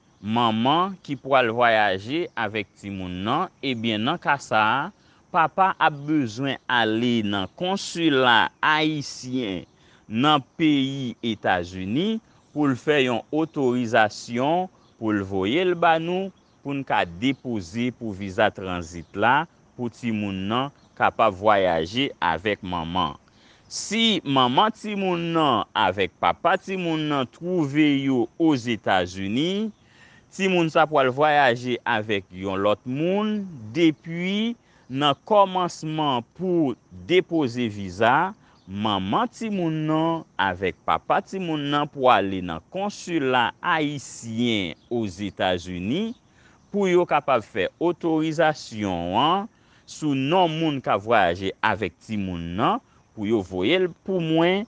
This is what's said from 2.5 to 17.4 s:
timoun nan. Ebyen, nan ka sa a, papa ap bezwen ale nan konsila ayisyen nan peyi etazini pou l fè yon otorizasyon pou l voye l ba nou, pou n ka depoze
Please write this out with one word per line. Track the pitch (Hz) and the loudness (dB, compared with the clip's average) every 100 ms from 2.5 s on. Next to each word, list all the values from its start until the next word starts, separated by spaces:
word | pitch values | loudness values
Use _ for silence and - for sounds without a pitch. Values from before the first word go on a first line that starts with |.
| 107 101 _ | -4 -6 _
timoun | 101 98 92 90 | -10 -8 -8 -6
nan. | 101 143 185 - | -2 -2 -4 -6
Ebyen, | 139 120 113 107 | -6 -4 -2 -2
nan | 113 175 | -2 -2
ka | 170 143 | -2 -2
sa | - 113 | 0 2
a, | 107 127 160 - _ _ _ | 2 2 -2 -10 _ _ _
papa | 180 156 - 190 - | 0 2 2 2 2
ap | 160 147 | 0 0
bezwen | 143 156 120 107 139 127 - | -2 0 0 -2 -4 -4 -2
ale | 120 110 113 123 120 | 0 2 2 2 2
nan | 104 101 92 - | 0 -2 -4 -6
konsila | 180 196 - 175 165 135 127 113 92 - | -4 -4 -4 -2 2 4 6 6 4 0
ayisyen | 147 156 156 151 135 - 127 127 113 90 69 _ _ _ - | 0 2 0 -2 -6 -12 -6 -4 -4 -6 -10 _ _ _ -8
nan | 110 147 151 131 - | 0 4 2 0 -2
peyi | 160 143 131 139 127 - | 2 2 0 -4 -8 -6
etazini | 117 107 117 92 87 92 92 120 202 220 - _ _ 147 | -6 -4 0 0 -2 -8 -4 -2 -2 -4 -8 _ _ -2
pou | 147 | 0
l | 123 | 0
fè | - 147 131 | 0 2 2
yon | 117 - | 0 -2
otorizasyon | 147 160 151 131 123 117 113 107 - - 120 135 175 185 - _ _ | -2 -2 0 0 0 2 4 4 2 -6 -2 0 0 -2 -10 _ _
pou | 110 107 | -2 0
l | 95 | 0
voye | 98 95 147 | 0 0 2
l | 185 | 0
ba | 175 170 165 | 2 4 4
nou, | 165 180 196 - _ _ 139 | 2 -2 -4 -10 _ _ -8
pou | 139 | -6
n | 135 | 0
ka | 117 90 | 0 0
depoze | 85 123 131 | 0 -2 -2